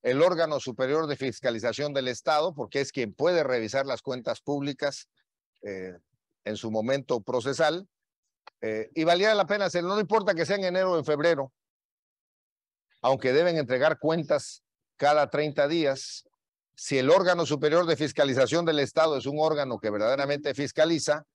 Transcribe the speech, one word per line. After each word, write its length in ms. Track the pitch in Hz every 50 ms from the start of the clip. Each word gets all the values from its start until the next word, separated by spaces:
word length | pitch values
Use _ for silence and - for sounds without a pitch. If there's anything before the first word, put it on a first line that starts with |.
el 200 | - 123 127 139
órgano 380 | 165 185 180 160 170 156 151 135
superior 460 | - 131 117 - 131 131 143 156 160
de 100 | 147 143
fiscalización 760 | - 135 131 110 - - 127 117 110 104 120 110 - 147 147 143
del 140 | 139 131 127
estado, 460 | 123 - _ 165 156 151 156 185 160
porque 260 | 139 120 98 - 139
es 120 | 139 -
quien 220 | - 139 120 104 -
puede 280 | - 139 175 180 165
revisar 440 | 147 131 127 120 110 107 - 135 139
las 160 | 139 127 110
cuentas 380 | _ 139 127 127 110 127 113 -
públicas, 680 | _ - 147 143 139 143 139 - 151 143 139 - - _ _ _ _ _ _ _ _ _ _ _
eh, 340 | - 104 98 95 92 92 90 87 _ _ _ _ _ _ _ _ _
en 120 | 104 107
su 140 | 104 - 113
momento 500 | 110 110 107 123 135 139 123 - 131 117
procesal, 680 | 101 - 123 123 110 135 135 147 165 151 160 180 196 _ _ _ _ _ _ _ _ _ _ _ _ - _ _
eh, 300 | - 110 110 110 107 - _
y 100 | 165 160
valiera 300 | 165 175 180 196 220 220
la 120 | 208 190
pena 200 | 147 202 208 196
hacerlo. 280 | 175 147 175 170 180 196
No 60 | 214
importa 340 | 208 - 214 220 196 208 185
que 120 | 165 165
sea 100 | - 196
en 80 | 202 185
enero 280 | 180 175 185 190 185
o 60 | 180 160
en 60 | 135
febrero, 480 | 156 151 143 151 170 165 139 135 135 _ _ _ _ _ _ _ _ _ _ _ _ _ _ _ _ _ _ _ _ _ _ _ _ _ _ _ _ _ _
aunque 300 | - 127 135 113 - 127
deben 240 | 127 147 170 180 165
entregar 420 | 160 139 113 131 123 135 160 160 -
cuentas 640 | - 156 165 170 147 - 151 139 - - - - _ _ _ _ _ _ _
cada 340 | _ 139 143 151 151 143 127
treinta 380 | - 143 151 151 143 151 143 143
días, 560 | 160 170 156 139 135 131 - - - - _ _ _ _ _ _ _ _ _ _ _
si 240 | - - - 139 135
el 120 | 127 135
órgano 340 | 165 196 185 180 180 170 165
superior 420 | 139 151 139 143 151 147 170 180
de 100 | 165 156
fiscalización 680 | 135 156 135 - - 147 139 127 131 131 117 147 170 175
del 140 | 165 156 147
estado 380 | 139 - - 160 160 160 147
es 100 | 131 110
un 120 | 135 143 151
órgano 400 | 156 156 156 147 139 127 117 104
que 100 | - 107
verdaderamente 640 | 104 104 107 117 135 139 143 139 143 147 147 147 127
fiscaliza 720 | 135 143 127 - - 156 165 170 147 - - 147 156 156 _ _